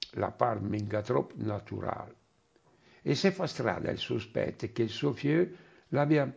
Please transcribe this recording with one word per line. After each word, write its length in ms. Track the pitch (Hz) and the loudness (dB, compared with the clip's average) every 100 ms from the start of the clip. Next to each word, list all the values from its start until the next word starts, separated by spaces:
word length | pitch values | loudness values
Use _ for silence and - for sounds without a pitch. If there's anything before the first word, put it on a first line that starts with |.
| - | -8
la 180 | - 101 | -2 -2
par 300 | - 123 107 | 2 2 2
minga 420 | 101 107 104 104 | -2 -2 -2 -2
troppo 320 | 110 135 - - | 0 0 0 -4
naturale. 760 | 107 104 - 101 - - - - _ _ _ _ _ _ _ - | -4 -4 -6 -6 -4 -6 -8 -16 _ _ _ _ _ _ _ -8
E 120 | - | -2
se 180 | 143 196 | 2 2
fa 140 | 185 165 | 2 -2
strada 440 | - 117 87 - | 0 0 0 -2
il 80 | - | -2
sospetto 720 | - 120 - - - - 110 | -2 -2 -2 -2 -2 -2 -6
che 100 | 113 | -2
il 60 | 113 | -2
suo 240 | 107 143 | 0 -2
figlio 360 | 135 139 160 180 - - - - | 0 2 2 2 -2 -20 -20 -2
l'abbia 440 | 139 147 151 135 | 2 4 4 4